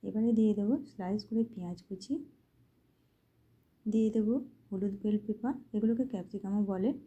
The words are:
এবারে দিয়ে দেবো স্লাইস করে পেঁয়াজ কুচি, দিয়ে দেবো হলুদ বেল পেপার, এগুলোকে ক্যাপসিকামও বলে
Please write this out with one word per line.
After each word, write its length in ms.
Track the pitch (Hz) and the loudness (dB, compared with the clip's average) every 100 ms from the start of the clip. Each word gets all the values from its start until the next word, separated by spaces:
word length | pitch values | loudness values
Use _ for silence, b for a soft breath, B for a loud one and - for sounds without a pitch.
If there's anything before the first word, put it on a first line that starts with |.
এবারে 280 | 202 202 226 226 | -4 0 2 6
দিয়ে 140 | 220 208 | 6 4
দেবো 160 | 202 285 - | 2 0 -2
স্লাইস 320 | - 180 208 202 | -8 -4 -4 -2
করে 140 | 220 226 | -2 -2
পেঁয়াজ 260 | - 175 175 - | -4 -10 -10 -10
কুচি, 280 | 190 - 294 - - _ _ _ _ _ _ _ _ _ _ _ _ _ _ - | -12 -6 -6 -6 -18 _ _ _ _ _ _ _ _ _ _ _ _ _ _ 0
দিয়ে 220 | 214 220 220 | 2 4 2
দেবো 180 | 214 254 - - _ | 2 0 -2 -16 _
হলুদ 280 | 190 202 196 | -4 -2 -2
বেল 140 | 214 208 208 | 0 0 -2
পেপার, 280 | 214 240 - - 214 | -4 -4 -6 -4 0
এগুলোকে 280 | 226 233 262 | 2 2 0
ক্যাপসিকামও 500 | 196 180 202 190 202 202 | -4 -8 -8 -2 0 0
বলে 180 | 190 202 294 | 2 0 0